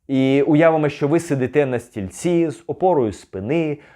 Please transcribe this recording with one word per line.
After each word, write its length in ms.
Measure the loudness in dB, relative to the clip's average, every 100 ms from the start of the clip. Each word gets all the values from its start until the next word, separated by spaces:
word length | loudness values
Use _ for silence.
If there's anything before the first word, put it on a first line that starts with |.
| -4
І 340 | 0 2 2
уявимо, 480 | 4 4 4 4 0
що 180 | -2 0
ви 120 | 0
сидите 460 | 0 -2 -2 0 0
на 140 | -2
стільці 720 | -6 -10 -10 -6 -2 0 -2
з 140 | -4 -10
опорою 440 | -2 0 2 0
спини, 680 | -4 -12 -10 -4 -4 -4 -6 -12